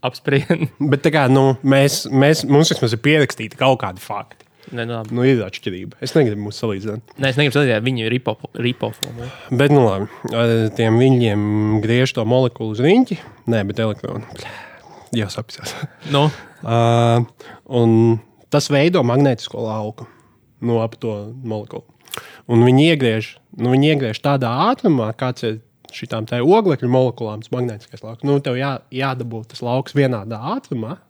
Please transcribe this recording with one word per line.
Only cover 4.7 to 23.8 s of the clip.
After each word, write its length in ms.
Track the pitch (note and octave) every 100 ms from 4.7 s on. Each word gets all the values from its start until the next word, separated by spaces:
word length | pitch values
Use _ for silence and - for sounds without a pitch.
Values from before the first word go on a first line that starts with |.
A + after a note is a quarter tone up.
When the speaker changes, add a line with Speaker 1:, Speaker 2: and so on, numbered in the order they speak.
| A#2+
Speaker 1:
nu, 140 | A#2 A#2
labi. 180 | A2 A#2
Speaker 2:
Nu, 80 |
ir 160 | B2+ B2+
atšķirība. 540 | F#2+ - - F#2 F#2+ -
Es 120 | B2+
negribu 380 | E3 B2+ G#2 G#2
mūs 100 | -
salīdzināt. 560 | A2+ G2 G#2 G#2+ - -
Speaker 1:
Nē, 160 | C3+
es 80 | B2+
negribu 160 | D3 C#3
salīdzināt, 300 | C#3 A2 A#2+
viņi 160 | B2+
ir 80 | A2+
ripo-, 240 | B2 - A2 -
ripofonu. 760 | - A#2+ B2 A2 - - A#2 B2 - -
Speaker 2:
Bet, 260 | B2+ C#3+
nu, 140 | C#3+ A#2
labi. 240 | F#2+ G#2 - F#2+
Ar 240 | A2+ A#2 A2+ A2 -
tiem 240 | A2+ A2+
viļņiem 460 | C3 B2+ A#2 G#2 G#2 G#2+ G#2+ A2
griež 320 | G#2+ A#2+ B2+
to 140 | - A2
molekulu 480 | B2+ B2+ - A2 G#2+
uz 80 |
riņķi. 320 | C#3 A3 C4 F#3 - - -
Nē, 180 | A2+
bet 160 | G2 G#2+
elektronu. 480 | A2+ G2+ - - -
Bļā, 240 | - - - - - - - -
jau 160 | A#2 G2+
sapisās. 400 | - G#2 - - - D3 - -
Speaker 1:
Nu? 140 | C#3+ D3+ - - -
Speaker 2:
Ā, 640 | G#2+ A#2 A#2 A#2 A#2 A#2 A2+ _ - - - B2
un 140 | A#2 A2+ A2+ A2+ - _ _
tas 180 | D3 -
veido 320 | C#3+ D#3 F3+ A#2+
magnētisko 540 | B2 C#3 A2+ - A2+
lauku, 460 | A2+ A2 G#2+ - - _ _ _ _ _
nu, 180 | A#2 A#2
ap 140 | A2+ A2+
to 140 | A#2 G#2 G#2 B2
molekulu. 480 | A#2+ G#2+ G#2 - _ _ _ - - - -
Un 140 | A#2+ A#2+
viņi 220 | C3 D#3
iegriež, 400 | D#3 B2 A2 A2 - _ -
nu, 80 | A#2
viņi 220 | C3